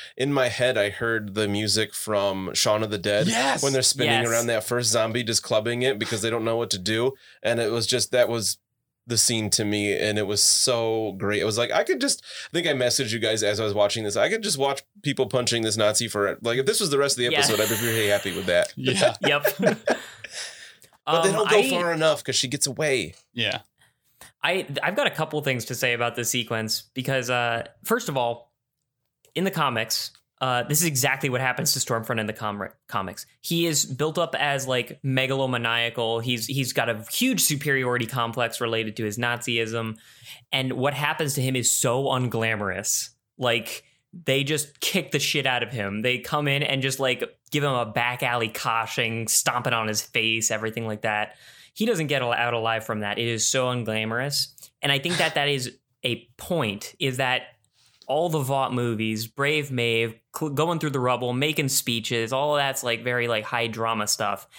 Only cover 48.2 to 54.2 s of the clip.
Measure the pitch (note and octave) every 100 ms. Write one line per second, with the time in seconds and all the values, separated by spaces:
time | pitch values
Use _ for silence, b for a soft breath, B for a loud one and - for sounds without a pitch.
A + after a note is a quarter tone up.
48.2 | B2+ A#2+ A2+ - B2+ A2+ A2 - A2+ A2+
49.2 | A2 - C3+ A#2+ B2 A#2 G#2+ G#2+ - A#2
50.2 | A2+ A2+ A2+ A2 A2 A#2 A2+ G#2+ A2 G#2+
51.2 | G#2+ B B B B - A3 F3+ C#3+ C#3
52.2 | A#2+ A#2 A#2+ A#2 A2+ A2+ A2 G#2+ G#2 G#2
53.2 | A#2 A2+ - C3 B2+ B2 A2 A2 A2 A#2